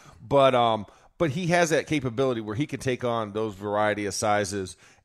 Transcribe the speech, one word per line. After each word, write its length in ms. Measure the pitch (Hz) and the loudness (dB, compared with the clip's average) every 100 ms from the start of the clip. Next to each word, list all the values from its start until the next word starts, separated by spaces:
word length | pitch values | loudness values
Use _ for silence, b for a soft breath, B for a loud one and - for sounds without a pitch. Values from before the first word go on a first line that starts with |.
| B B | B B
But, 320 | 113 139 135 | 0 4 6
um, 320 | 127 117 110 98 b b - | 6 2 0 -6 b b -2
but 120 | 170 | -2
he 160 | 139 170 | -2 0
has 220 | 175 170 | 2 4
that 180 | 151 98 | 2 0
capability 540 | 151 131 113 135 117 | -2 -2 -2 -2 -2
where 140 | 107 107 | -4 -4
he 120 | 151 | -4
can 140 | 127 | -4
take 240 | 131 123 120 | -4 -4 -2
on 260 | 117 107 | -2 -2
those 240 | 104 110 95 | -4 -6 -6
variety 500 | 101 104 107 104 101 | -2 0 2 0 -2
of 80 | |
sizes 600 | - 107 104 98 101 95 - b b | -2 0 0 0 -4 -8 -12 b b